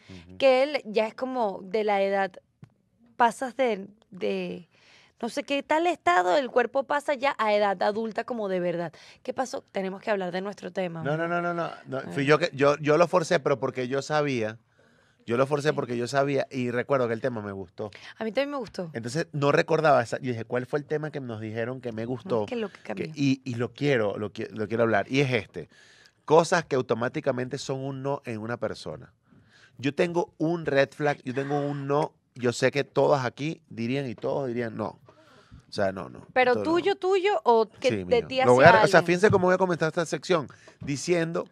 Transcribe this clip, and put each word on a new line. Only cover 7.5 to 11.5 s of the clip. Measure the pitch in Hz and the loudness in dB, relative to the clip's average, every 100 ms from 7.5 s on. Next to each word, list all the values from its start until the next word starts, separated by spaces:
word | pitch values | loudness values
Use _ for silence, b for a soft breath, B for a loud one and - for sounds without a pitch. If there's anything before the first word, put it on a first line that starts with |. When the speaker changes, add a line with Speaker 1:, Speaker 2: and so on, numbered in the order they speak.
Speaker 2:
edad | 208 202 190 | 2 2 2
adulta | 208 214 226 202 | 0 0 -4 -6
como | 233 240 202 | -6 -6 -4
de | 185 | -2
verdad. | 175 170 170 - B B | -2 -4 -6 -10 B B
¿Qué | - | -10
pasó? | - 254 - - | -6 -6 -8 -8
Tenemos | 196 190 190 | -6 -6 -6
que | - | -4
hablar | 202 180 | -2 -2
de | 185 | -4
nuestro | 196 190 185 | -8 -10 -10
tema, | 190 180 165 | -6 -6 -4
Speaker 1:
No, | 139 156 | -4 -2
Speaker 2:
¿no? | 170 | 0
Speaker 1:
no, | 175 | -2
no, | 175 | -2